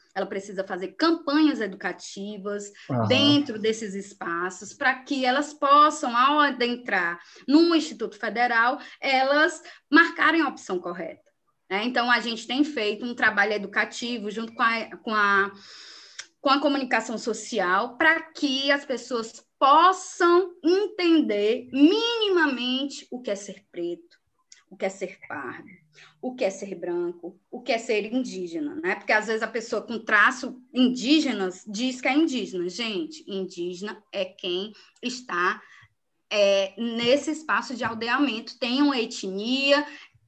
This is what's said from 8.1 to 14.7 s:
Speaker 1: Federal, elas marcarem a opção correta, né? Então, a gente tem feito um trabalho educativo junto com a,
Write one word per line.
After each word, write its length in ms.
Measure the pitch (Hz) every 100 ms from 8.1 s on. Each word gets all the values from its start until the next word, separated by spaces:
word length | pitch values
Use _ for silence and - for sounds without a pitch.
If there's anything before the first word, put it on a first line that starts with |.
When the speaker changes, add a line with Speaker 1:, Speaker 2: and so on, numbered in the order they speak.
| -
Speaker 1:
Federal, 640 | 220 208 240 233 240 285 - -
elas 640 | 277 262 269 294 330 320 - - _
marcarem 540 | 311 339 - 294 330
a 60 | 277
opção 320 | - - 180
correta, 500 | 180 180 160 - _ _ _ _ -
né? 140 | 190
Então, 260 | 233 247 240
a 100 | 240
gente 280 | 220 226 -
tem 160 | 254
feito 420 | 294 240 208 214 240
um 80 |
trabalho 400 | 240 226 202 202
educativo 800 | 208 196 214 214 - 240 240 208
junto 200 | 208 226 -
com 80 |
a, 340 | 233